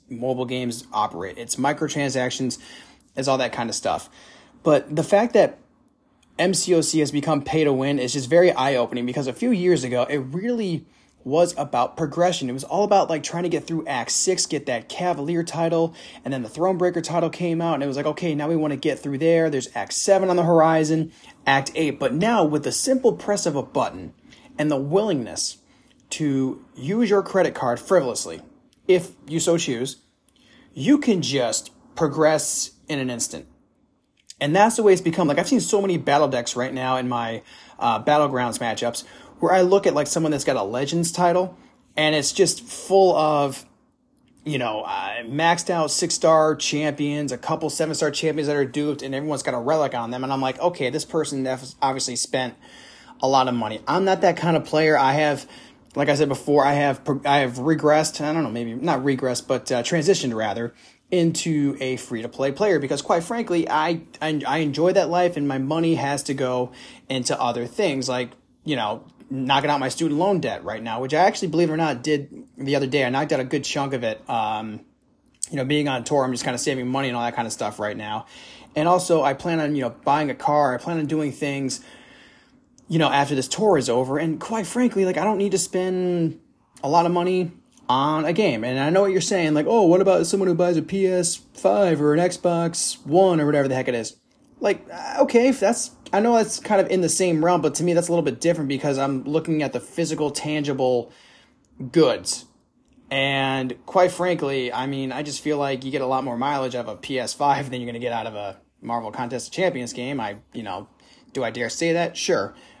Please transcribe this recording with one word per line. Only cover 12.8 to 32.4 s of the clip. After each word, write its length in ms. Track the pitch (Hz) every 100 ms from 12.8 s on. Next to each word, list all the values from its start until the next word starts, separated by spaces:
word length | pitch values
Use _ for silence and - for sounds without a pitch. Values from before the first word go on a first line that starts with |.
about, 240 | 202 196 160
like, 140 | 156
trying 220 | - 170
to 40 | 175
get 180 | 156 -
through 200 | 160 151
Act 240 | 127 113
six, 340 | - 185 180
get 220 | - 151 135
that 240 | 117 -
Cavalier 520 | - 180 156 143 170
title, 520 | 165 165 165 165 165 - - -
and 120 | 123
then 80 | 135
the 80 | 110
Thronebreaker 520 | 151 185 175 180 170
title 280 | 160 170 160
came 320 | - 175 165
out, 120 | 135
and 80 | 135
it 40 | 143
was 100 | 135
like, 80 |
"Okay, 300 | 151 147 175
now 120 | 147 147
we 100 | 165
wanna 200 | 151 139
get 220 | 156 131
through 180 | 143 139
there. 320 | 165 165 160
There's 200 | 135 -
Act 200 | - 196
seven 340 | - - 190 190
on 80 | 180
the 60 |
horizon, 720 | 165 165 160 160 156 160 160 - - - 135
Act 260 | 139 135
eight." 240 | - 151 -
But 140 | 127
now, 320 | 147 220 226
with 200 | 156 151
the 80 | 139
simple 420 | - 262 262 240
press 320 | - - 202 170
of 100 | 139
a 60 |
button 500 | - 139 104 90 87 - - - - -
and 120 | 151
the 60 | 135
willingness 800 | 143 190 214 143 101 80 - - _ _ _ _ -
to 520 | - 147 135 131 - - -
use 320 | 139 220 214
your 140 | 202
credit 320 | 190 190 170
card 260 | - 127 123
frivolously, 600 | - 180 127 104 82 156 - _ _ _ -
if 260 | 180 175 - -
you 140 | 160
so 160 | 170 170
choose, 400 | 147 117 131 - _ _ _ _ _ - _
you 240 | - 170 294
can 240 | 254 185
just 480 | 123 135 117 113 - _ _ -
progress 760 | 151 156 156 151